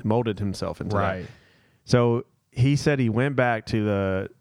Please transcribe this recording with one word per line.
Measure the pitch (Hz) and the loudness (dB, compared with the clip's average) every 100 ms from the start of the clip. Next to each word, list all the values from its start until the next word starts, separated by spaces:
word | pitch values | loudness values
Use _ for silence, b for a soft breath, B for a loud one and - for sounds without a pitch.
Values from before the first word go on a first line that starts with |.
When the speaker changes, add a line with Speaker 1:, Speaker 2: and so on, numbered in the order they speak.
Speaker 1:
molded | 107 110 113 98 | 0 0 0 -2
himself | 101 90 90 85 | -4 -4 -6 -6
into | - 104 | -4 -2
that. | |
Speaker 2:
Right. | 98 95 - b b b b b - | -2 -4 -10 b b b b b 0
Speaker 1:
So | 123 120 117 - _ _ | 4 4 2 -4 _ _
he | - 131 143 | 0 2 2
said | - 143 | 2 2
he | 120 | 0
went | 110 135 131 | 0 0 0
back | 123 113 - | 0 -2 -2
to | 117 104 | -2 0
the | 101 98 95 98 - | 0 0 -2 -4 -10